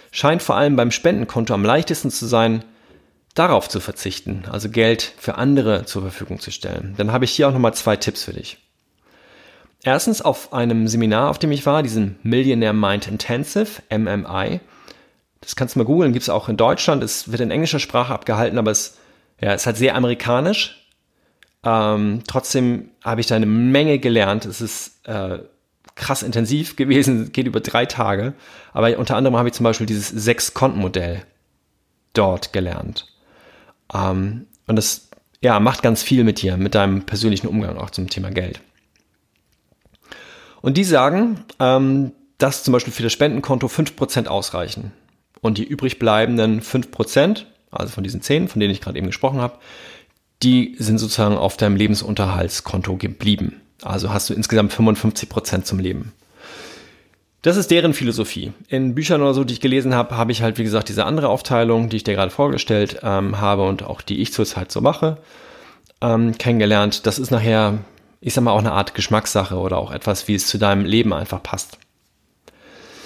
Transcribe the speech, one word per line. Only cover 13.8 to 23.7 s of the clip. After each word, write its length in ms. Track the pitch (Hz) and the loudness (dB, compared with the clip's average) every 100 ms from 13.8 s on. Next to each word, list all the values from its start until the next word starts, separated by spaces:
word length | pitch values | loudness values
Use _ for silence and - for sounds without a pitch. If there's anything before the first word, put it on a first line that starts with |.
| - | -6
M 200 | 110 104 | -2 -2
M 200 | 104 85 | -2 -4
I. 300 | 92 95 180 - - - - _ _ _ _ | -4 -4 -4 -8 -20 -20 -20 _ _ _ _
Das 160 | - - | -12 -6
kannst 200 | 131 - | -4 0
du 40 | |
mal 60 | 117 | 2
googeln, 260 | 160 156 | 4 4
gibt's 160 | 120 - | 2 0
auch 220 | 101 - | -2 -2
in 80 | 110 | 2
Deutschland. 440 | 113 - - 143 | 2 2 2 0
Es 300 | 113 - - | 0 -6 -6
wird 80 | 113 | -4
in 120 | 117 | -2
englischer 280 | 117 160 151 | 0 0 -2
Sprache 340 | - 123 127 | -2 -2 -2
abgehalten, 440 | 123 - 110 117 120 | -4 -2 0 0 0
aber 140 | 107 | 0
es, 260 | 107 - - _ _ _ _ | -2 -6 -16 _ _ _ _
ja, 140 | 110 | -2
es 80 | 98 | -2
ist 60 | 123 | -2
halt 100 | 107 | 0
sehr 180 | 131 120 | 2 2
amerikanisch. 920 | 123 120 123 123 160 214 - - _ _ _ _ _ _ _ _ | 0 0 0 0 0 0 -4 -8 _ _ _ _ _ _ _ _
Ähm, 600 | 117 113 107 107 104 110 120 | 0 2 2 2 0 -2 -4
trotzdem 640 | 131 - 135 123 120 - _ | -6 -2 0 2 0 -6 _
habe 180 | - 117 | -6 -2
ich 60 | 117 | 0
da 80 | 110 | 2
eine 100 | 107 | 2
Menge 540 | 110 123 | 4 4